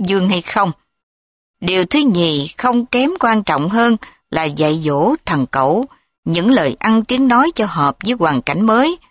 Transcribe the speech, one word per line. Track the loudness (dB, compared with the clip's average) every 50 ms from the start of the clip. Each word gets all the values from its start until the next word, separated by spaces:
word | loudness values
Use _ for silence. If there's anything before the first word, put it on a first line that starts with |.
| 0 -2
vương | 0 0 0 0
hay | 0 -2 -2
không. | -4 -2 0 0 -2 -2 _ _ _ _ _ _ _ _ _ _ _ _ _ _ _ _ -8
Điều | -4 -2 0 0 0
thứ | 2 2 2
nhì | 2 2 2 2 2 0 0 -2 -4 -6 -8 -4
không | -2 0 0 0 -2
kém | -2 -2 0 0 0 -2 0
quan | 0 0 0 0 0
trọng | -2 -2 -2 -2 0
hơn | 0 2 2 2 2 0 -4 -10 -20 _ _ -6
là | -6 -4 -4
dạy | -4 -2 0 0 0 0 0 -2
dỗ | -2 0 0 0 0 0 -2 -4
thằng | -4 -2 -2 -2
cẩu | -2 -2 0 0 2 2 0 -2 -4 _ _ _ _ _ _ -6
những | -4 -2 0 2 2
lời | 4 4 2 0 -2 -2
ăn | -2 0 0 0 0
tiếng | 0 0 0 2 4
nói | 4 4 2 2 0
cho | -2 -2
hợp | -2 -2 0 0 0 -2 -2 -4
với | -4 -2 0
hoàn | 0 0 0 0 -2
cảnh | -2 -2 0 2
mới, | 2 2 2 2 2 0 -4 _ _